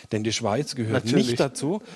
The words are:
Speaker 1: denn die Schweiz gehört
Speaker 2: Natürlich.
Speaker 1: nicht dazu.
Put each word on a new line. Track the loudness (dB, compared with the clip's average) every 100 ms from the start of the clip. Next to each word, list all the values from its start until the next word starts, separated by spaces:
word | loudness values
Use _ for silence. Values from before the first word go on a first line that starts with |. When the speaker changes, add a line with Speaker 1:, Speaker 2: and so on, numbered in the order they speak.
| -4
Speaker 1:
denn | -2
die | 0
Schweiz | 0 0 0 -2 -4
gehört | 0 0 2
Speaker 2:
Natürlich. | 2 2
Speaker 1:
nicht | 2
dazu. | 0 0 -4 -4 -8